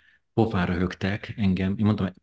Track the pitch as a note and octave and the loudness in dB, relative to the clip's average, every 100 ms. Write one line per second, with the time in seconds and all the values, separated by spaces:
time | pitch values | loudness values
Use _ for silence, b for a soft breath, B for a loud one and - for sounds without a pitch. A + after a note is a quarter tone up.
0 | _ _ _ - A2 F#2+ F2+ F2+ F2+ - | _ _ _ 2 2 2 0 0 -2 -2
1 | F#2+ G#2 - - G2 F#2 F#2+ G2+ G#2 G#2+ | -4 -4 -6 -2 0 0 -2 0 0 2
2 | F#2+ - | -2 -6